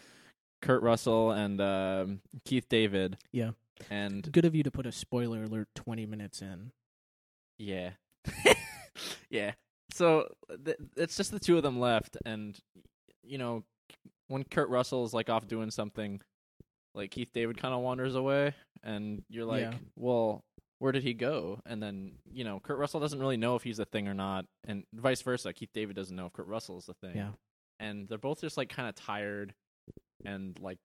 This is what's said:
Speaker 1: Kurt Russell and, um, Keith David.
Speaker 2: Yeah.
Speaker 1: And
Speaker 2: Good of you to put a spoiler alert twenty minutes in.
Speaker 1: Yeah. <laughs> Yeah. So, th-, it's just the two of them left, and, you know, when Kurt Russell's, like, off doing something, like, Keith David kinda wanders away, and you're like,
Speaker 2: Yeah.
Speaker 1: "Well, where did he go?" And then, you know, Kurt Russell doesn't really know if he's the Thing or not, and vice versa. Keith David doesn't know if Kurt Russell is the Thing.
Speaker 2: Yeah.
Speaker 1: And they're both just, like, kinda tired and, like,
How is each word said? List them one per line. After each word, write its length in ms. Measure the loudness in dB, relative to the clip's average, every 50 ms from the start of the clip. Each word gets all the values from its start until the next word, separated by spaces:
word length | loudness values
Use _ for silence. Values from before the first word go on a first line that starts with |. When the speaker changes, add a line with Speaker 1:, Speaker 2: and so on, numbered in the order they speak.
| -20 -20 -20 -20 -20 -20 _ _ _ _ _ _
Speaker 1:
Kurt 200 | 4 6 6 6
Russell 500 | 8 6 6 6 6 6 6 6 6 6
and, 300 | 4 4 2 0 2 2
um, 600 | 2 4 4 2 2 2 2 0 0 -2 -4 -6 -10 _ -18 -16 -4
Keith 240 | 0 0 0 2 4
David. 500 | 4 6 6 6 4 4 2 2 0 -6 -12 _
Speaker 2:
Yeah. 200 | -2 -2 -2 -2 -4 -8 _ _ _ -20 -12 -6
Speaker 1:
And 400 | -4 -4 -2 -2 -4 -4 -6 4
Speaker 2:
Good 140 | 4 6 6
of 100 | 6 4
you 80 | 4 2
to 80 | 2
put 140 | 0 -4 -6 -6
a 40 |
spoiler 520 | -6 -8 -8 -4 -2 0 0 0 -2 -4 -4
alert 260 | -4 -4 -4 -4 -6 _
twenty 300 | -12 -8 -6 -6 -6 -6
minutes 360 | -6 -8 -8 -10 -10 -10 -12
in. 300 | -10 -10 -10 -12 -12 -16 -16 _ _ _ _ _ _ _ _ _ _ _ _ _ _ _ _ _
Speaker 1:
Yeah. 320 | -6 -4 -4 -4 -4 -6 -8 -12 _ _ _ _ _
<laughs> 300 | -8 -6 4 6 6 6 6 4 -8 -14 -16 -18 -18 _ -12 -10 -10 -10 -12 -12 _
Yeah. 240 | -4 -4 -2 -4 -6 -8 _ _ _ _ _ -16
So, 420 | -2 4 6 6 8 6 4 2 -6 _ -14 -14 -14 -8 -4
th-, 140 | -4 -4 -4 -6 -12 -2 -2
it's 200 | -2 -2 0 -2
just 140 | -2 -2
the 80 | -2 -2
two 180 | 4 6 6 6
of 60 | 6
them 160 | 4 2 4
left, 360 | 4 4 4 4 2 0 -10 -10 -8
and, 320 | -6 -6 -6 -8 -10 -12 -14 _ _ _ -20 _ _ _ _ _ _ _ _ _
you 140 | -10 -6 -4
know, 260 | -2 -2 -2 -4 -6 -10 _ _ _ _ -20 _ _ -20 _ _ _ _
when 160 | -4 -4 -4
Kurt 260 | 0 2 2 2 4
Russell's, 440 | 4 4 4 4 2 0 0 0 0
like, 160 | 0 2 2
off 180 | 2 2 2 0
doing 220 | -4 -2 -2 -4
something, 500 | -2 -4 -4 -4 -4 -4 -4 -4 -4 -8 -10 _ _ _ _ _ _ _ -20 _ _ _ _ _ _
like, 180 | -8 -8 -8
Keith 200 | -6 -6 -6 -4 _
David 240 | 0 0 0 -2 -2
kinda 200 | -2 -2 0 0
wanders 380 | 0 0 0 0 0 0 0
away, 380 | 2 2 4 4 4 4 2 0 -4 -14 _ _ -14 -8
and 400 | -6 -6 -4 -4 -4 -6 -8 -10 -10
you're 160 | -8 -6 -4
like, 160 | 0 0 0
Speaker 2:
Yeah. 160 | 0 -2 -4 -8 -10 -14 _
Speaker 1:
"Well, 480 | -4 0 2 4 4 4 2 2 -2 -6 _ _ -20 _ _ _ _
where 120 | 0 2
did 120 | 2 2 0
he 100 | 0 0
go?" 460 | 0 0 0 0 0 -2 -4 -6 -8 -8
And 180 | -10 -8 -6 -6
then, 360 | -6 -6 -8 -10 -12 -14 -18 _ -16
you 120 | -10 -8 -6
know, 160 | -6 -6 -8
Kurt 160 | -6 -6 -2 -2
Russell 220 | -2 -2 0 -2
doesn't 200 | -2 -2 -2 0
really 180 | 0 0 2 2
know 180 | 2 2 2
if 80 | 2 0
he's 140 | -4 -4 -4
the 80 | -4
Thing 220 | -2 -2 -2 -2 0
or 60 | -2
not, 320 | -2 -2 -2 -2 -2 -4 -8 _ _ -10
and 220 | -8 -8 -8 -8 -12 -14
vice 280 | -2 0 0 0 2
versa. 300 | 0 -2 -2 -2 -2 -6 -8
Keith 200 | -8 -12 -8 -4
David 220 | -4 -4 -4 -4
doesn't 200 | -8 -8 -8 -8
know 120 | -8 -8 -10
if 60 | -10
Kurt 140 | -12 -10 -6
Russell 300 | -6 -8 -6 -8 -14 -14
is 80 | -14
the 80 | -16 -16
Thing. 220 | -14 -14 -8 -6
Speaker 2:
Yeah. 160 | -6 -6 -6 -8 -12 _ _ _ _ _ _ _ _
Speaker 1:
And 280 | -8 -8 -6 -8 -6 -6
they're 100 | -8 -4
both 220 | -2 -2 -2 -2
just, 160 | -4 -6 -4 -4
like, 120 | -4 -4
kinda 220 | -4 -6 -6 -6 -6
tired 600 | -8 -8 -6 -4 -4 -4 -4 -4 -6 -6 -8 -12 _ _ _ _ _ _ -20 -20 -20 _ _ _ _ -10
and, 340 | -8 -8 -6 -6 -8 -10 -10
like, 200 | -10 -10 -10 -10 _